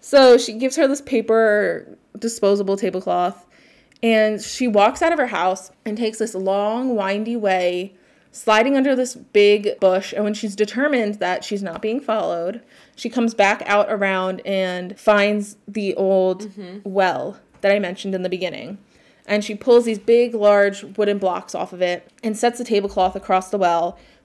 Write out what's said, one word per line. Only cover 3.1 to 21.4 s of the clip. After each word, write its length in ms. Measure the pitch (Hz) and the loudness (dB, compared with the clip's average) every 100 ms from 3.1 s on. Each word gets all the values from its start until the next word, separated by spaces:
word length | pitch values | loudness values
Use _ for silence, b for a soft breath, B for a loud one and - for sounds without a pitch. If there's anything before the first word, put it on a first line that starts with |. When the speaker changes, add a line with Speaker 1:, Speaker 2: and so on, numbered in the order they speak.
| 180 180 190 _ b b b b b | 0 0 -4 _ b b b b b
Speaker 1:
and 400 | 233 220 214 214 | 0 4 2 0
she 260 | - - 247 | -8 -4 0
walks 340 | 208 208 262 | 4 4 4
out 100 | 330 | 0
of 80 | 330 | 0
her 80 | 247 | -2
house 440 | 196 180 190 - _ 226 | 0 -2 -2 -8 _ -10
and 120 | 214 | -4
takes 220 | 226 220 | -4 -4
this 140 | 220 190 | -6 -4
long, 600 | 190 196 208 233 262 233 | -2 0 -2 -2 -2 -2
windy 400 | 190 202 220 233 | -2 -2 -4 -2
way, 580 | 208 185 180 180 190 b b b b | 0 2 0 -2 -8 b b b b
sliding 440 | - - 214 240 277 | -8 2 4 4 2
under 180 | 262 262 | 2 0
this 200 | 254 - | -2 -6
big 640 | - 208 208 208 202 - | -2 4 6 4 0 2
bush. 340 | 190 185 190 | 2 2 -2
And 100 | - | -4
when 100 | 208 | -4
she's 220 | 214 214 196 | -4 -8 -4
determined 600 | 214 233 285 269 208 208 | -4 0 0 0 -2 -4
that 280 | 180 180 | -4 -4
she's 200 | - 202 | -6 -6
not 180 | 190 165 | -6 -6
being 180 | 214 233 | -4 -6
followed, 640 | - 220 170 170 170 233 _ b b b | -2 -2 -2 -4 -6 -8 _ b b b
she 140 | 233 | -6
comes 240 | 240 233 | -2 -2
back 300 | 226 196 208 - | 2 2 2 0
out 220 | 208 202 | 2 2
around 520 | 214 196 190 185 190 - | 0 0 0 -2 -6 -4
and 520 | 196 185 180 180 196 | -2 -2 -4 -8 -4
finds 580 | - 208 202 208 202 - - | 2 2 2 0 -6 -14 -10
the 260 | 202 202 - | -6 -6 -2
old 480 | 190 190 185 185 214 | 0 2 2 -2 -10
Speaker 2:
Mm-hmm. 280 | 196 180 196 | -16 -16 -14
Speaker 1:
well 540 | 202 190 185 156 143 202 _ _ | -6 0 0 0 -8 -12 _ _
that 100 | 202 | 0
I 80 | 202 | 0
mentioned 340 | 185 190 196 | 0 -6 -6
in 80 | 190 | -6
the 80 | 180 | -4
beginning. 480 | 180 175 110 120 202 b b b b b | -6 -6 -8 -14 -16 b b b b b
And 180 | 208 | -4
she 120 | 208 208 | -4 -8
pulls 300 | - 240 233 | 4 4 4
these 120 | 214 | -4
big, 380 | - 233 240 226 | 2 4 4 2
large 480 | 208 202 202 196 | 4 6 4 0
wooden 340 | - 196 202 202 | -14 -2 -2 0
blocks 380 | 190 180 | -2 -4